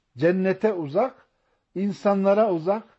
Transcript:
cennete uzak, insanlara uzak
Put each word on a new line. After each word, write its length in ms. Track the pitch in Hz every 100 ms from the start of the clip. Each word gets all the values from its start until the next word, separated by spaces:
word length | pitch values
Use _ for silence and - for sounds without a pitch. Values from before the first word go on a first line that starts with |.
| _ 120
cennete 560 | 160 185 190 185 214
uzak, 540 | 180 147 170 262 - _ _ _ _ _ 180
insanlara 760 | 202 170 202 196 196 202 220
uzak 320 | 170 170 214 -